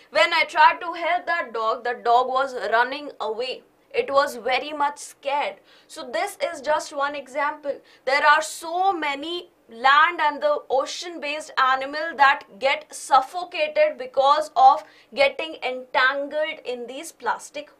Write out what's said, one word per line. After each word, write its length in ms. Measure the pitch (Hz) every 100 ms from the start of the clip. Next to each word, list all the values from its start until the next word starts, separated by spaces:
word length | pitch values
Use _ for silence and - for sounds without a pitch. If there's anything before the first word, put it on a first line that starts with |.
| _
When 220 | 285 339
I 100 | 330
tried 380 | 302 359 415 330
to 120 | 349
help 320 | 349 330 349 339
that 260 | 339 254
dog, 300 | 226 220 254
the 160 | 240 226
dog 240 | 233 240 254
was 260 | 254 269 247 196
running 400 | 226 254 294 285 -
away. 440 | 214 214 254 247 _ _ _
It 200 | 233 240
was 220 | 277 285 240
very 360 | 220 254 294
much 280 | 302 285 285
scared. 560 | - - 277 285 226 - _ _ _
So 200 | 311 262
this 280 | 302 403 - -
is 80 | 320
just 340 | 262 311 320 294
one 200 | 285 294
example. 640 | 254 285 294 302 285 - _ _ -
There 200 | 277 294
are 160 | 311
so 520 | 311 - 339 349 381
many 560 | 349 294 277 320 349 - _ _
land 500 | 226 269 285 330 339
and 220 | 302 285
the 180 | 294 285 -
ocean-based 840 | 262 285 - 349 330 285 302 302 -
animal 580 | 262 269 269 302 320 247
that 260 | 269 285 - 202
get 340 | 262 294 -
suffocated 1040 | - - 269 269 359 349 349 302 302 302 254
because 540 | 254 269 269 302 302 247
of 280 | 262 311 - - _
getting 420 | 226 277 269 320 311 254
entangled 920 | 254 254 285 262 277 285 302 311 - -
in 220 | 247 233
these 260 | 262 330
plastic 560 | - 220 185 - 294 294